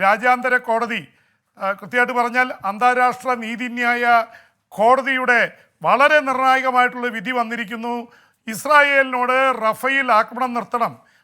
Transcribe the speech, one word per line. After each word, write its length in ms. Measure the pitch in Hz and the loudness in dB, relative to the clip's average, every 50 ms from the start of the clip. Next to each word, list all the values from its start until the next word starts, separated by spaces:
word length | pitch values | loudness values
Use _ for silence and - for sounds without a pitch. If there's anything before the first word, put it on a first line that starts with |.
രാജ്യാന്തര 560 | 190 196 214 208 247 247 254 247 240 254 247 | 2 2 2 2 2 2 2 2 2 0 0
കോടതി, 520 | 247 247 240 226 226 240 214 233 196 139 - _ _ _ _ _ _ _ _ _ - | 0 0 0 -2 -2 -2 -2 -4 -8 -8 -12 _ _ _ _ _ _ _ _ _ -6
ആ, 140 | 196 196 | -4 -4
കൃത്യമായിട്ട് 400 | 202 196 208 180 240 247 247 247 | -4 -6 -8 -4 0 0 0 2
പറഞ്ഞാൽ 400 | 254 247 233 240 233 254 254 254 - - - | 0 -2 -2 0 0 0 -2 -2 -4 -6 -6
അന്താരാഷ്ട്ര 720 | 190 202 214 247 247 247 254 247 247 233 247 233 262 254 | -6 -4 0 0 2 2 2 2 0 0 -4 -4 -4 -4
നീതിന്യായ 880 | 233 226 220 240 208 254 240 233 247 240 240 240 240 240 240 240 226 226 - - - _ _ _ _ _ _ | -4 -6 -8 -8 -8 -8 -8 -6 -2 -2 -2 0 0 2 4 4 2 2 -2 -10 -20 _ _ _ _ _ _
കോടതിയുടെ 840 | - 190 214 233 262 269 233 269 269 254 254 247 240 226 190 165 - _ _ _ _ _ | -4 2 4 4 4 4 2 0 -2 0 2 2 2 2 2 0 -4 _ _ _ _ _
വളരെ 380 | 156 165 208 247 277 302 302 302 | 0 2 4 4 4 4 4 2
നിർണായകമായിട്ടുള്ള 840 | 269 269 262 254 262 262 262 269 254 262 247 247 247 247 247 247 240 | 2 0 -2 0 2 2 2 2 0 0 2 2 2 2 0 -4 -6
വിധി 240 | 247 220 226 180 254 | -6 -6 -6 -6 -4
വന്നിരിക്കുന്നു. 640 | 254 240 233 220 233 233 226 185 240 220 233 240 240 240 233 - - _ _ _ _ _ _ | -2 -2 -2 -4 -6 -8 -8 -8 -10 -8 -6 -6 -6 -6 -8 -12 -18 _ _ _ _ _ _
ഇസ്രായേലിനോട് 920 | 220 220 175 - 277 302 294 285 285 277 277 269 262 254 247 247 247 254 262 269 262 254 226 | -12 -10 -8 0 4 4 4 4 4 2 0 0 0 -4 -4 -2 -2 0 0 0 0 -2 -2
റഫേൽ 500 | 220 220 220 - 247 262 269 277 262 247 | -4 -4 -4 -4 -4 -4 -2 -2 0 2
ആക്രമണം 420 | 226 214 220 - 247 247 254 247 240 | 2 0 0 -2 -4 -6 -6 -4 -4
നിർത്തണം, 440 | 240 - - - 233 233 170 120 - _ _ _ _ | -8 -6 -6 -6 -6 -6 -6 -8 -14 _ _ _ _